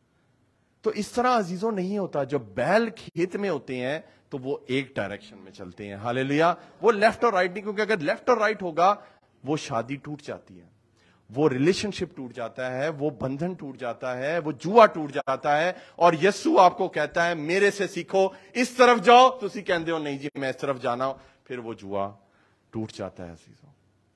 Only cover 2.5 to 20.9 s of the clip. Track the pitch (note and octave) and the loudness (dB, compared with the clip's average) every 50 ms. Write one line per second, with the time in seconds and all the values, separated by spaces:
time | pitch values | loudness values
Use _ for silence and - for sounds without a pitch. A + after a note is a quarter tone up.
2.5 | G2 B2+ A#2+ D3+ F#3 A3+ A#3 A3+ - - - - - D#3+ F3 F#3+ - - G3+ G3 | -6 -4 0 2 2 2 2 0 -4 -12 -18 -12 -4 -4 -4 -4 -2 -4 -4 -2
3.5 | E3 C3+ - - C3 B2+ B2 C3 D3 D#3+ - - _ _ _ _ - C#3 B2+ C3 | -4 -4 -6 -8 -8 -6 -4 -4 -4 -6 -8 -14 _ _ _ _ -12 -10 -6 -6
4.5 | C#3+ - - - B2+ C3+ C3+ - - - G2+ F#2+ G2+ G2+ - - A2 G2+ F#2 F#2+ | -8 -8 -6 -4 -4 -4 -4 -4 -6 -6 -6 -6 -8 -12 -14 -20 -20 -20 -20 -20
5.5 | G2 - G2 F2+ F2 - G#2 G2+ G2+ G2 G#2 A#2+ A#2+ C3 C3 C3+ C#3+ D3+ E3 F3 | -18 -16 -16 -16 -14 -14 -14 -12 -12 -8 -6 -4 -2 -2 -2 0 2 2 2 2
6.5 | E3+ - - - - - - A3 A3+ G3+ G3+ A3+ G#3 - A#3+ A#3 G#3 F3+ F#3 F#3 | 2 0 -8 -20 -16 0 2 2 2 4 2 2 2 2 0 2 2 2 0 0
7.5 | F3 G#3+ G3 G#3+ G3+ G3 G#3+ G3 A3 F#3+ C#3+ D#3+ A3 A3 - - B3 A3 G#3 G3+ | -4 -8 -8 -8 -4 -4 -2 -2 -2 -2 -2 -4 -4 -2 2 2 2 2 2 0
8.5 | G#3+ F#3+ F#3+ F3 D#3 D#3 F3 F#3+ G#3 G3 - - _ _ _ _ _ _ - B2+ | -2 -2 -6 -6 0 2 4 4 4 2 -4 -18 _ _ _ _ _ _ -6 -4
9.5 | D#3 D3 - - C#3 A2+ A#2 B2 C#3+ C#3 C#3+ D3 D3 C#3+ - - A2 F2 - _ | -4 -4 -4 -4 -4 -4 -4 -4 -10 -12 -10 -14 -14 -12 -12 -12 -12 -12 -14 _
10.5 | G2 F2 E2+ E2+ _ _ _ _ _ _ _ _ _ _ _ _ G#2+ C3 D#3 D3+ | -20 -20 -20 _ _ _ _ _ _ _ _ _ _ _ _ _ -2 2 2 2
11.5 | C3+ B2+ C#3 E3+ G3 - - G#3 F3+ - F#3 - - - C3 A#2+ A#2 B2 A#2 A2+ | 2 4 2 2 2 2 -2 -6 -4 -6 -8 -8 -8 -14 -14 -14 -10 -10 -10 -10
12.5 | - - B2+ B2+ B2+ B2+ C#3 D#3+ D#3+ C#3 C#3+ D3+ C#3 - C#3+ C3 C3+ C#3 E3 F3+ | -8 -8 -8 -6 -4 -4 -4 -4 -4 -2 -4 -4 -4 -4 -6 -6 -4 -4 -6 -6
13.5 | F#3+ D#3+ D3+ C#3 B2+ A#2 B2+ A#2+ A2+ - C3+ B2+ B2 B2 C3 D3 E3 F3 D#3 D#3 | -6 -8 -12 -14 -12 -8 -8 -8 -8 -6 -8 -8 -6 -4 -4 -4 -4 -4 -4 -6
14.5 | D#3 A#2+ - E3 G#3 A#3 A3 G#3 G#3+ E3+ D3+ C#3+ C3 C#3+ - - C3+ C3 - D3+ | -8 -6 -6 4 8 8 8 8 6 -2 -6 -4 -4 -4 -2 -2 -2 -2 2 2
15.5 | D3 D3+ E3 F3+ F3+ - - - _ - E3 F3 E3 D3 D3+ G3 G3 - - D#4+ | 2 2 2 0 -2 -4 -12 -20 _ 4 4 4 4 6 2 2 2 2 -2 2
16.5 | D#4+ - F#3 F3+ F3 - G3 E3 - D#3+ D3+ D3+ - F3 E3+ E3+ F3 D#3+ D3 D3+ | 6 8 8 6 6 2 -4 -4 -2 -4 -4 -2 0 0 0 0 0 -4 -4 -2
17.5 | F3 G3 G3+ G3+ G3 G3 G3 E3+ - F3 D#3 - - F#3+ F#3+ F#3+ F#3+ - - - | 0 2 2 2 2 0 -6 -6 -6 -10 -8 -2 2 2 2 2 -2 -8 -20 -8
18.5 | - A#3+ B3+ B3 - - B3 A#3+ B3 A#3 F3 A#3 A#3+ B3 C4 C4 C4 - G#3+ F#3+ | -4 -4 -4 -2 2 4 6 6 6 4 6 8 10 10 10 8 4 0 -8 -8
19.5 | - G#3 F3+ - F#3 E3 E3 D#3+ E3 D#3+ D3+ D3 C#3 C3+ C#3 C3+ - C#3+ C3+ C3 | -8 -8 -4 -2 -2 -2 0 -2 -4 -4 -4 -6 -8 -6 -8 -10 -8 -6 -6 -6
20.5 | B2+ - D#3 C#3 C3+ B2 B2 B2+ | -6 -4 -4 -4 -4 -4 -2 -4